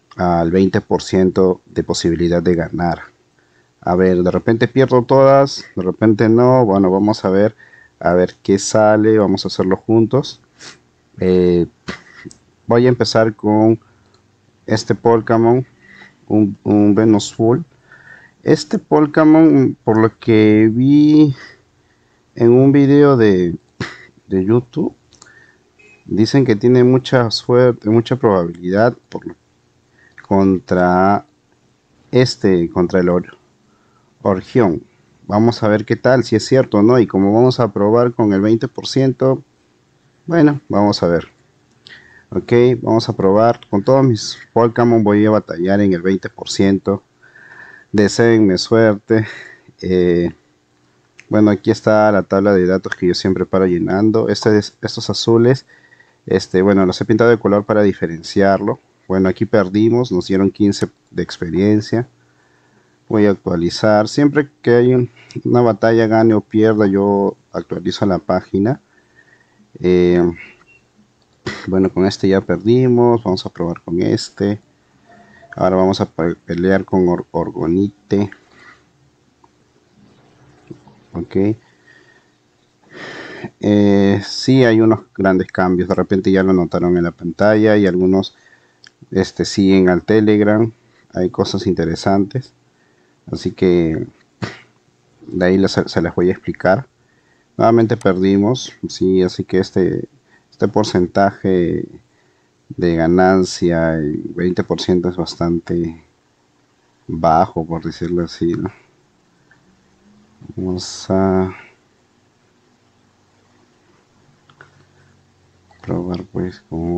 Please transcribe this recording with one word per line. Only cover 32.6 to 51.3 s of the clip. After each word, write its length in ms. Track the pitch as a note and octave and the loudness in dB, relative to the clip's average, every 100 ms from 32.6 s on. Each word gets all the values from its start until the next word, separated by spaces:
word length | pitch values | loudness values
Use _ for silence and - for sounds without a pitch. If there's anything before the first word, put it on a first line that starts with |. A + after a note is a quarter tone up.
| E2+ | 0
contra 300 | F#2 F2 F#2+ | -2 -2 0
el 100 | F2 | 0
Or-, 260 | F2+ - - _ _ _ _ _ _ _ _ | -2 -4 -16 _ _ _ _ _ _ _ _
Orgión. 640 | G#2 F#2+ - B2+ G2 D2 - _ _ _ - | -4 -4 -2 0 0 -2 -8 _ _ _ -4
Vamos 380 | G#2 A#2 A2+ | 0 0 0
a 40 | G#2+ | 0
ver 160 | G#2 | -2
qué 120 | G#2 A2+ | -2 -2
tal, 280 | B2 C3 | 0 0
si 120 | - A2 | 0 -2
es 100 | - | 0
cierto 320 | C3+ - G#2 | 0 2 2
o 60 | |
no. 160 | G#2+ C3 | 4 4
Y 80 | G2+ | 2
como 260 | F#2+ G2 | 0 0
vamos 260 | G#2+ B2+ B2+ | 2 2 0
a 140 | A2+ | -2
probar 400 | G2+ G2+ A#2 B2 | -2 0 2 0
con 180 | A#2+ G#2+ | 0 0
el 100 | F#2+ | 0
veinte 260 | G#2+ A2+ - | 0 0 -4
por 180 | - F#2 | -10 -6
ciento, 560 | C3+ C3+ B2 C3 C3+ - _ _ _ _ _ _ _ - | -2 -2 0 -2 -2 -8 _ _ _ _ _ _ _ -4
bueno, 340 | E3 D3+ C#3 - | 2 2 0 -4
vamos 320 | G2+ G#2 G2 | -2 0 0
a 60 | F2 | 0
ver. 220 | E2 - _ _ _ _ _ - - _ - - | -2 -4 _ _ _ _ _ -20 -20 _ -20 -10
Ok, 240 | G2 - A#2+ B2 A#2+ | -8 0 2 2 0
vamos 300 | A2+ A2+ - | -2 -2 -2
a 40 | |
probar. 480 | G2+ F#2+ G#2 A#2 A#2 - | -2 0 2 2 0 -4
Con 120 | G2+ | -4
todos 220 | G2 C3+ C3+ | 0 2 2
mis 320 | A2 - - - | 0 -4 -14 -6
Pokémon 500 | A2+ A#2 A2+ A#2+ A#2 | 0 0 2 2 2
voy 220 | G#2 G#2 G#2+ | 2 2 2
a 60 | |
batallar 500 | G#2+ - E2 F2+ G2+ | 0 -2 -6 -2 0
en 120 | G2+ | 0
el 100 | F2 | 0
veinte 260 | F#2 F#2+ - | -2 -4 -6
por 180 | - - | -14 -10
ciento. 540 | - G2 G2 - G2+ _ _ _ - - - - - _ | -2 0 0 -2 -6 _ _ _ -20 -20 -20 -20 -20 _
Deséenme 640 | G#2 G2 - A#2 A2+ G#2 F#2 | 0 0 2 2 4 2 0
suerte. 680 | - A2+ A2 G2+ - A2+ A2+ - - - _ - | 0 2 2 0 0 -2 -2 -10 -20 -20 _ -12
Eh, 520 | F#2 F2+ F2 F2 E2+ - _ _ _ _ _ _ _ _ | -4 0 2 0 -2 -6 _ _ _ _ _ _ _ _
bueno, 200 | - | -4